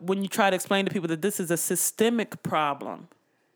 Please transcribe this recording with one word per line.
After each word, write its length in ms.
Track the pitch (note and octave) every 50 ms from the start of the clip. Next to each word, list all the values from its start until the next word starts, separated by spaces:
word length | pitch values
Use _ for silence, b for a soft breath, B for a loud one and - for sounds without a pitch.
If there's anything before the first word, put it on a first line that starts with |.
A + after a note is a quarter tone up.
when 200 | E3+ F3+ G3 G3
you 60 | G3 F#3+
try 220 | - - G#3 G3
to 40 | F#3
explain 300 | F3+ - - G3+ G3 G3
to 80 | F#3
people 160 | - G3+ E3 E3
that 140 | E3 D#3+
this 180 | D#3+ G#3 - -
is 100 | F#3 D#3
a 60 | E3+
systemic 880 | D#3+ - - F#3 F3 - - - - A3 A#3 A#3+ A3+ G3+ - - -
problem, 640 | - - F#3 D#3 D3+ C#3+ C#3+ C3+ G#2 A2 F2+ - - - _ _ _ _ _ _ _ _ _